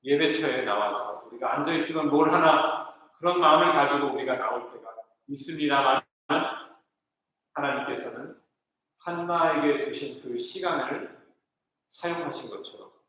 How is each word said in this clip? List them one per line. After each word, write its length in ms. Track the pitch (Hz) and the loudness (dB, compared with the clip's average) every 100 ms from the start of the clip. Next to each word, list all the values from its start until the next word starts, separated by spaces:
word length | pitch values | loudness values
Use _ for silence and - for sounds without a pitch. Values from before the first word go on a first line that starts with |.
예배처에 580 | 131 147 156 - 151 127 | 2 2 4 2 0 -2
나와서 600 | 107 104 104 104 - - - | -2 0 0 -2 -6 -10 -14
우리가 280 | - - | -8 -4
앉아있으면 560 | - 151 165 - 160 147 | -2 -2 -2 -2 -2 2
뭘 220 | 147 156 | 4 4
하나 640 | 175 160 - - - - - - _ | 6 6 6 4 -2 -8 -16 -20 _
그런 220 | 170 175 | 0 4
마음을 320 | 160 156 170 | 6 8 6
가지고 420 | 139 139 147 139 | 4 4 2 0
우리가 220 | 139 131 127 | -2 -2 -2
나올 340 | - 120 120 | -2 -4 -8
때가 240 | 120 98 - - _ - | -16 -18 -18 -18 _ -14
있습니다만 760 | 143 156 160 147 139 135 - - _ _ 147 - - - - _ _ _ _ _ _ _ | -12 -10 -2 2 2 4 2 -2 _ _ -2 -2 -8 -14 -20 _ _ _ _ _ _ _
하나님께서는 880 | - 143 127 262 - - - - - _ _ _ _ _ _ | -4 -2 -2 -4 -6 -8 -12 -14 -18 _ _ _ _ _ _
한나에게 920 | - 170 170 170 165 147 147 - - | -10 -6 -2 2 2 2 2 0 -2
주신 320 | - 143 - | -6 -10 -12
그 160 | 123 120 | -10 -8
시간을 800 | - 185 180 151 135 143 101 - _ _ _ _ _ _ _ | -8 -6 -4 -4 -4 -8 -10 -16 _ _ _ _ _ _ _
사용하신 600 | - 170 170 - - - | -10 -6 -6 -6 -8 -12
것처럼 420 | - - - - _ | -14 -16 -18 -20 _